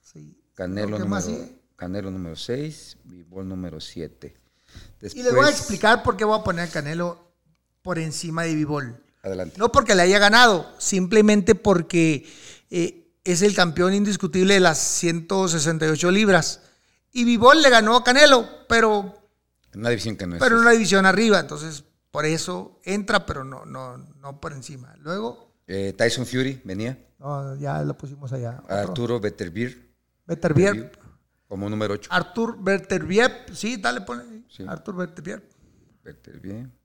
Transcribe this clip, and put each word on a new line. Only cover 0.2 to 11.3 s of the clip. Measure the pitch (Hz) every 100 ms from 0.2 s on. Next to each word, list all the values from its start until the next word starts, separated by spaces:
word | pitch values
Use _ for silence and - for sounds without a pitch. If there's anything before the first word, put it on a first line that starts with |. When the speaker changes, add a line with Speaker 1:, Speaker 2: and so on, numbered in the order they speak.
| 76 _ _
Speaker 2:
Canelo | - 92 98 104 104
Speaker 1:
¿Qué |
más | 95 98
Speaker 2:
número, | 90 -
Speaker 1:
sigue? | - - _
Speaker 2:
Canelo | _ 90 98 98
número | 95 85
seis, | 80 - 123 156 151 - -
Bivol | - 90 82 92 95
número | 92 90 78
siete. | - 87 76 _ 71 _ _ _ _ - - _
Speaker 1:
Y | - -
les | 247
voy | 247
a | 294
Speaker 2:
Después | -
Speaker 1:
explicar | - 196 214 233
por | 247 196
qué |
voy | 214 214
a |
poner | 202 170 170
a |
Canelo | 160 143 165 175 170 _ _ _ _ _ _
por | 185 165
encima | 160 143 170 160
de | 165
Bivol. | 151 147 147 123 120 _ _
Speaker 2:
Adelante. | 98 92 87 185
Speaker 1:
No | 233
porque | 277 226
le | 196
haya | 175 202
ganado, | 202 226 247 180 - -
simplemente | - 190 180 214 214